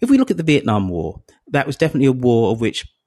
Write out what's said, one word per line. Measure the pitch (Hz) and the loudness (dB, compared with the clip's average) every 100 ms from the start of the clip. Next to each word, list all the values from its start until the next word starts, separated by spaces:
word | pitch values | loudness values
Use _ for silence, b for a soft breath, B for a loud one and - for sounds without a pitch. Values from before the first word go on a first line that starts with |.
if | 240 | 2
we | 269 | 2
look | 262 | 2
at | 175 | -2
the | |
Vietnam | 160 143 117 107 95 | 0 0 2 -2 -2
War, | 87 82 - _ b - | -4 -8 -10 _ b -6
that | 147 147 | -4 -2
was | 135 | -2
definitely | 160 147 135 | -2 2 2
a | |
war | 127 123 117 110 | 2 2 2 2
of | 113 | 0
which | 113 - - _ | -2 -6 -12 _